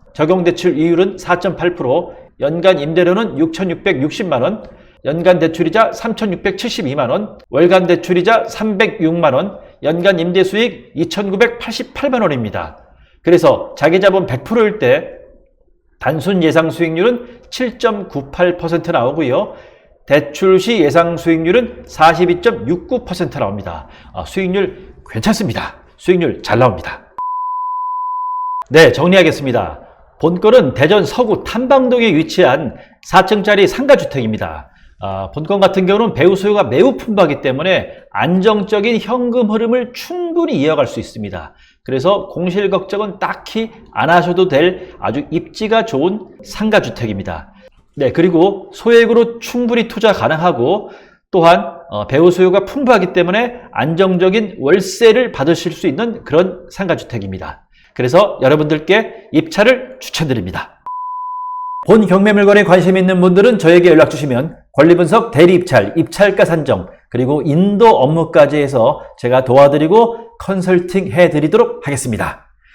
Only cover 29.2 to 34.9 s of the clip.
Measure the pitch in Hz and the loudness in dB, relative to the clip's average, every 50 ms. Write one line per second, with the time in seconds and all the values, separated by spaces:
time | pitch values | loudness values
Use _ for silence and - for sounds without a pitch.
29.2 | 170 160 135 131 143 131 117 110 92 80 78 - - - - _ _ _ _ - | 4 2 0 -2 -4 -2 -2 -2 -2 -4 -8 -14 -20 -20 -20 _ _ _ _ -2
30.2 | - 165 180 175 202 214 247 254 170 139 - - 143 160 208 208 170 - - - | -2 -2 0 0 2 4 6 6 4 4 0 0 2 2 4 2 0 0 -2 -2
31.2 | 247 214 190 - - - - 226 262 247 277 269 254 247 247 240 233 220 156 151 | -2 0 -2 -4 -4 -6 -6 -4 0 2 2 2 2 2 2 2 2 2 2 0
32.2 | 156 - - 185 175 127 131 156 156 110 - - - _ _ _ - - - 190 | 0 -2 0 2 2 2 2 0 -2 -6 -10 -14 -20 _ _ _ -6 0 2 2
33.2 | 185 - 220 208 180 214 208 196 190 185 - - 277 269 277 - - - - 139 | 4 4 0 0 2 2 4 4 4 2 2 0 2 2 2 2 2 -2 -6 -4
34.2 | 117 110 107 95 95 82 78 78 - _ _ _ _ _ | -4 -4 -4 -6 -6 -8 -10 -12 -16 _ _ _ _ _